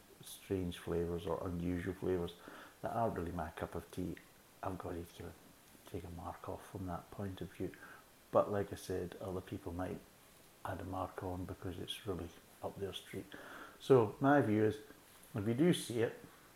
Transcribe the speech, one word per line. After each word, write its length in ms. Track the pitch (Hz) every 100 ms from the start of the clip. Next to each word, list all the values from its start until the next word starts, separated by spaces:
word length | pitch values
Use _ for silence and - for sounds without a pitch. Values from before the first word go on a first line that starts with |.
| - -
strange 540 | - - - 95 87 85
flavours 440 | - 85 85 85 90
or 140 | 82 95
unusual 480 | 87 85 87 90 90
flavours 320 | 92 92 85 - - - - -
that 100 | -
aren't 220 | 113 113 87
really 160 | 85
my 160 | 87 80 -
cup 180 | 87
of 140 | 87 -
tea, 240 | - 90 - - - - -
I've 160 | 95 92
got 120 | -
to 140 | 85 85 -
kind 120 | 87
of 600 | - - - - - -
take 100 | 95
a 180 | 87 85
mark 260 | 85 - -
off 120 | 90 -
from 160 | 101 92
that 240 | 85 -
point 300 | - 101 95
of 120 | 85
view. 180 | - 90 - - - - - -
But 200 | - -
like 200 | 104 98
I 40 | -
said, 380 | - 92 90 - 101
other 140 | 92
people 320 | - 98 -
might 260 | 87 92 - - - - - - - -
add 140 | 95
a 100 | 92
mark 320 | 92 92 -
on 220 | 95 90
because 340 | 90 95 95 87
it's 260 | - - 101
really 220 | 87 82 - - -
up 160 | - -
their 120 | 98
street. 340 | - - 101 - - - - - -
So 340 | - 131 104 -
my 200 | 135 143
view 240 | 110 104
is, 100 | 107 - - - - - -
if 120 | 117 104
you 80 |
do 180 | 120 175
see 280 | 160 - 120
it, 180 | 113 - - - -